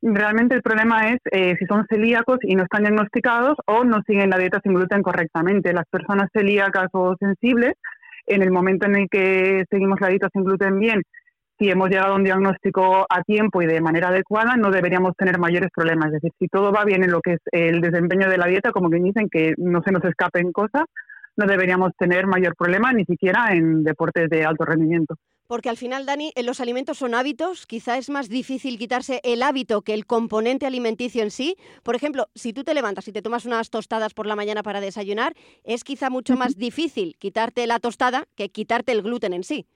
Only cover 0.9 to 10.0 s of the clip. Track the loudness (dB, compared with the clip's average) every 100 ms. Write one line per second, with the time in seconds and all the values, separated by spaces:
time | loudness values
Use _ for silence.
0.9 | 2 2 0 -2 0 2 0 0 0 0
1.9 | 0 2 2 2 0 2 0 2 0 2
2.9 | 2 0 0 0 2 2 0 0 2 4
3.9 | 2 2 2 2 2 0 0 0 2 2
4.9 | 0 0 -2 -2 -2 0 2 0 -2 -2
5.9 | -6 -2 0 0 0 2 2 2 0 -2
6.9 | 0 0 0 -2 0 2 2 2 -2 -10
7.9 | -18 -20 -20 -2 2 4 4 2 2 2
8.9 | 2 2 2 2 2 2 2 0 0 2
9.9 | 2